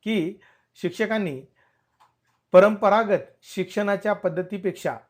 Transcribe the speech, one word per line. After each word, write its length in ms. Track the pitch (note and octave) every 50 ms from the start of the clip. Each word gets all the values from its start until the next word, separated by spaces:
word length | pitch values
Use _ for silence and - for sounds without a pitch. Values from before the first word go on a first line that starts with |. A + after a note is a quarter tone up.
| _
की 340 | G#3+ A3+ G#3 D#3 F3 G#3 - _ _ _ _ _ _ _ -
शिक्षकांनी 600 | - F3 E3+ - A3+ G3+ A3 A3 G3+ E3+ C#3 C3 C#3 _ _ _ _ _ _ _ _ _ _ _ _ _ _ _ _ _ _ _ _ _ -
परंपरागत 720 | F#3 F#3+ G#3 G#3+ G3+ A3 G3+ G3 A3 A3+ G3+ G3+ E3 - - _ _ _
शिक्षणाच्या 680 | - - G3 F3+ - - G#3 G#3 G3+ G3+ F#3+ - G#3+ G3+
पद्धतीपेक्षा 800 | G3+ - F#3 D#3+ F3 F3+ F3+ G#3 G3 F3+ F#3+ - - - D#3+ B2 A2+ _